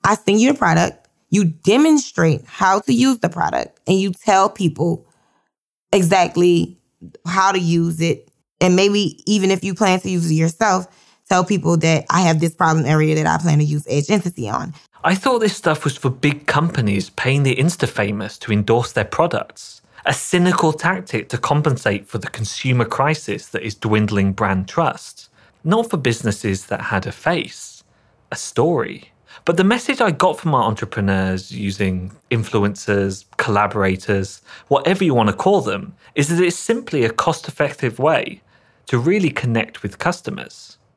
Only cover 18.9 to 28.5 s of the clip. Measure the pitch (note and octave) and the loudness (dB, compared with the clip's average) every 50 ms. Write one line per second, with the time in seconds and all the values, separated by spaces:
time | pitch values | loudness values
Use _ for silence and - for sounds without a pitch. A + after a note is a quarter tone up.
18.9 | - A2+ G#2+ - - - D#3+ F3 - - - - - - - - - - _ _ | -2 -4 -4 -2 0 -2 0 0 -2 -6 -6 -8 -16 -20 -20 -20 -20 -20 _ _
19.9 | _ - - - C#3 - - - - F3+ F3 F#3 - - - D#3+ D#3 D#3 - E3+ | _ -4 -2 -2 -2 -2 -2 0 2 2 4 4 2 2 2 0 0 0 -2 -2
20.9 | F#3+ F#3 F#3 - - A2+ - _ - - - - C#3+ D3+ D3+ D#3+ B2 - - G#2+ | -2 -2 -6 -6 -6 -6 -6 _ -8 -6 -2 0 0 2 2 2 0 0 0 -2
21.9 | G2+ G2+ - - - A2 - - - - A2+ - - - - C3 B2 B2 A#2 - | -2 -2 -6 -8 -8 -8 -8 -8 -8 -8 -8 -8 -8 -6 -2 0 2 0 0 0
22.9 | - - C3+ D3 D#3 D#3 - - G2+ - - - - A2+ A2+ A2 G#2+ _ - A2 | 0 0 0 0 0 -2 -4 -8 -8 -8 -10 -10 -10 -8 -8 -8 -10 _ -2 0
23.9 | G#2+ G#2+ G#2 G2 G#2+ G2+ G2 G2 F#2+ - A2 G2 F#2+ F#2 F#2+ - - E3+ E3 C#3 | 2 2 2 0 0 0 0 0 0 0 -2 0 0 -2 -4 -4 -2 -2 -2 -2
24.9 | - - - - - - - _ _ _ _ _ _ _ - D#3 G3+ A3+ A3+ A3+ | -2 -6 -16 -20 -20 -20 -20 _ _ _ _ _ _ _ -2 0 0 0 0 -2
25.9 | - D#3 B2+ B2 A2+ - - A2 G2+ - - G#2 F#2+ F#2+ - - G#2 - - - | -4 -2 0 0 -2 0 -2 -4 -4 -2 -2 -4 -4 -4 -4 -8 -8 -6 -4 -4
26.9 | A2 F#2+ - - - - - D#3+ F3 D#3 - - - - - - - - _ _ | -4 -4 -4 -6 -12 -4 -2 -2 -2 -2 -4 -8 -14 -18 -20 -20 -20 -20 _ _
27.9 | _ _ _ _ _ _ _ _ - - - - | _ _ _ _ _ _ _ _ -12 -12 -12 -6